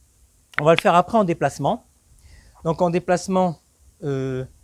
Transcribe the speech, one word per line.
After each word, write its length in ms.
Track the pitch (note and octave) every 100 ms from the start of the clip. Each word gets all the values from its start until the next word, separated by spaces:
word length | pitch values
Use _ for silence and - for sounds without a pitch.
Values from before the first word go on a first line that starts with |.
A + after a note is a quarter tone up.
| _ _ _ _ _ -
On 40 |
va 100 | D3+
le 80 | E3
faire 140 | G3+ E3+
après 220 | F3 A3+
en 60 |
déplacement. 640 | F#3 E3 C#3 - C#3+ A3 _ _ _ _ - - - _
Donc, 180 | E3 D#3+
en 80 | F3
déplacement, 680 | F3 F3+ F3+ - F#3 F3+ D3+ _ _ _ _
euh, 420 | D3 C3+ C3 C3 C3 _